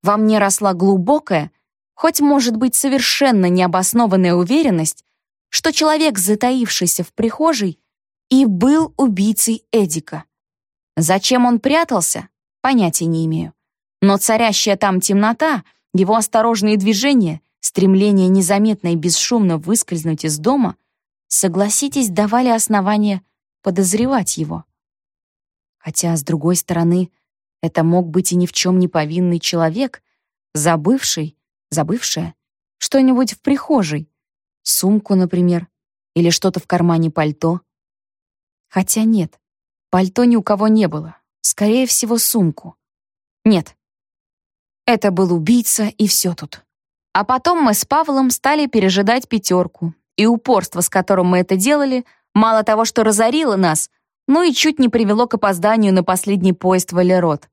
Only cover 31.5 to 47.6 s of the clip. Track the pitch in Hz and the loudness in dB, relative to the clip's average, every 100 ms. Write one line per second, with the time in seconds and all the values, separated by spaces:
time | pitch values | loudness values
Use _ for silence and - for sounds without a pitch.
31.5 | _ _ 156 156 226 - 160 165 _ _ | _ _ -6 -4 -4 -6 -8 -10 _ _
32.5 | _ _ _ - 269 262 247 254 - - | _ _ _ -2 2 2 2 -2 -4 -4
33.5 | 277 - 285 165 151 - _ _ _ _ | -4 0 0 0 -6 -10 _ _ _ _
34.5 | _ - - 185 208 202 190 180 175 180 | _ -6 -2 2 0 0 0 0 0 0
35.5 | 170 175 _ _ _ _ 170 170 170 190 | 0 -6 _ _ _ _ 0 0 0 -2
36.5 | 180 - 175 170 165 165 160 151 147 165 | -4 -4 0 2 2 0 -2 -4 -2 -4
37.5 | 175 _ _ _ _ _ _ _ _ _ | -4 _ _ _ _ _ _ _ _ _
38.5 | _ _ 190 190 220 220 220 165 _ _ | _ _ -4 -2 0 0 0 -2 _ _
39.5 | _ _ _ _ 185 190 240 247 233 196 | _ _ _ _ -2 0 2 2 2 0
40.5 | 202 220 220 185 151 160 - _ _ - | 0 2 2 0 -4 -12 -20 _ _ -8
41.5 | - 208 240 254 - 220 233 - 233 170 | -2 0 2 0 -2 -2 -2 0 0 0
42.5 | - - _ _ _ _ _ _ _ 220 | -2 -18 _ _ _ _ _ _ _ 2
43.5 | 190 - _ _ _ _ _ _ _ _ | 2 -2 _ _ _ _ _ _ _ _
44.5 | _ _ _ - 226 202 180 190 175 156 | _ _ _ -2 0 0 0 0 0 2
45.5 | 240 226 - 208 - 208 - 185 170 151 | 2 2 -2 -4 -2 0 0 -2 -6 -12
46.5 | - _ _ _ _ _ 180 202 254 330 | -18 _ _ _ _ _ -4 0 0 0
47.5 | 349 | 2